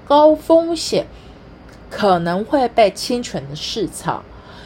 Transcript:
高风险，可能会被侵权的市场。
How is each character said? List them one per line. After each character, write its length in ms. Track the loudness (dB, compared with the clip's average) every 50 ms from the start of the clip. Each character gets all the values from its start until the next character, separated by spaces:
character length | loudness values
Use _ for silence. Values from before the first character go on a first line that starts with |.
| -2 2
高 260 | 4 6 6 6 4
风 400 | 2 2 2 4 4 4 0 -4
险， 320 | -6 -6 -4 -4 -4 -4 -6 -10 -20 -20 -20 -20 -20 -20 -20 -20 -20 -20 -20 -20 -20 -18 -14
可 300 | -6 -2 0 2 2 2
能 260 | 0 -2 -2 -4 -2
会 240 | -2 0 0 0 2
被 220 | 2 4 2 2
侵 320 | 2 -2 -6 -4 -4 -4 -6
权 260 | -6 -10 -10 -10 -10
的 80 | -12
市 320 | -12 -10 -8 -6 -6 -6 -6
场。 340 | -6 -8 -8 -8 -8 -8 -10 -16 -20 -20 -20 -20 -20 -20 -20